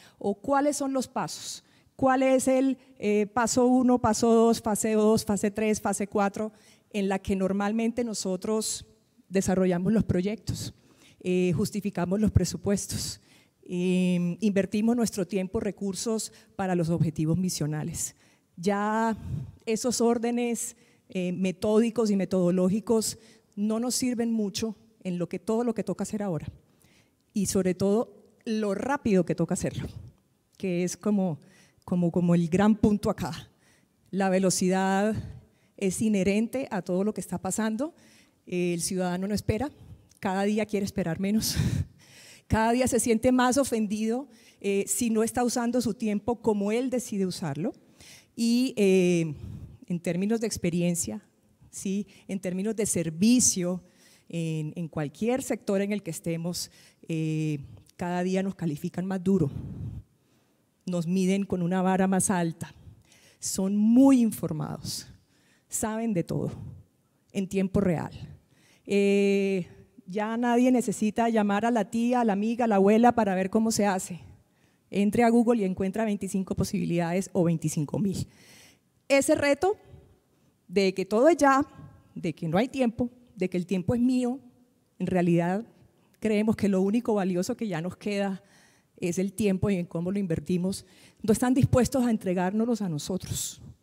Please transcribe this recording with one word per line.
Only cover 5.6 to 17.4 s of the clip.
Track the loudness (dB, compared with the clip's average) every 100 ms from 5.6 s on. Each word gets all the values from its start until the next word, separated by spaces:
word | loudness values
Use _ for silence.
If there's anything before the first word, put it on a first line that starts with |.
| 0 0
fase | -2 -4 -2
cuatro, | 0 0 -2 -8 -10 _ _ _
en | -4 0
la | -2
que | -2 0
normalmente | 0 0 0 0 -2 -2
nosotros | -4 -4 -4 -4 -2 -2 -2 -8 -12 _ _ _ _
desarrollamos | -2 0 2 2 2 2
los | 2
proyectos, | 2 0 -2 -4 -8 -8 -10 -14 _ _ -20 -8
eh, | -2 0 2
justificamos | 0 -2 -4 -6 -4 -2 0
los | 2
presupuestos, | 2 2 0 -2 -2 -2 -6 -8 -10 _ _ _ _
eh, | -8 -2 0 2 2 2 0 0
invertimos | 0 2 0 0 2 2
nuestro | 0 -2 -4
tiempo, | -2 -2 -4
recursos | -4 -4 -6 -4 -4 -4 -6 -14 -14 -6
para | -2
los | 0 0
objetivos | 0 0 0 0
misionales? | 0